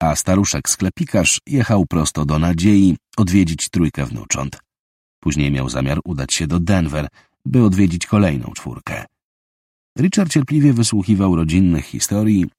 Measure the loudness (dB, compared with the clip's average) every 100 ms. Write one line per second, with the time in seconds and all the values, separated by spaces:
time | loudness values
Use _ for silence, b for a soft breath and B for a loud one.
0 | -4 -2 0 0 0 -2 -4 -4 -4 -4
1 | -2 0 0 -2 -2 -2 2 0 0 -2
2 | -2 -4 -2 0 0 2 4 6 4 2
3 | _ -2 2 2 2 -2 -4 -2 -2 -2
4 | -8 -10 -8 -8 -8 -12 _ _ _ _
5 | _ _ -4 -2 0 -2 -4 -4 -4 -4
6 | -6 -8 -6 -6 -2 -2 0 0 0 -4
7 | -8 b b b -2 2 4 4 0 0
8 | -2 0 2 0 -8 -12 -14 -14 -12 -12
9 | -14 _ _ _ _ _ _ _ _ -2
10 | 0 0 0 0 0 4 4 4 2 0
11 | 2 2 2 2 2 2 2 2 -4 -8
12 | -4 0 2 2 0